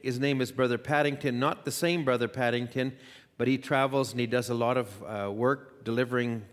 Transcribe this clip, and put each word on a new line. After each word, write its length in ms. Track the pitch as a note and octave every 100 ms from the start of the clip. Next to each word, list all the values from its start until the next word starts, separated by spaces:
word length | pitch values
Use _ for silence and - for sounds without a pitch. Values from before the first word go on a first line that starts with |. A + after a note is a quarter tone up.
his 160 | C3 B2
name 220 | C#3 C3+
is 100 | B2+
Brother 260 | - B2 A#2
Paddington, 600 | - D3 D3 C#3 C#3 A#2+
not 260 | C#3+ - C#3+
the 60 |
same 320 | - E3+ F3
Brother 240 | C3+ A#2+ A#2
Paddington, 680 | C3 A#2+ A#2+ A#2+ C3 C3 C3+ - - - -
but 100 | A#2+
he 100 | C3
travels 540 | - C#3 C3+ C3+ A#2
and 80 | A#2
he 80 | A#2+
does 220 | B2 A#2+
a 40 |
lot 240 | A#2+ A#2+ B2+
of, 260 | G#2+ G2
uh, 280 | F2 G#2+ G2+
work 520 | G#2 B2 C#3 - -
delivering 600 | A2+ A#2 B2 B2 A#2+ A2+ G2+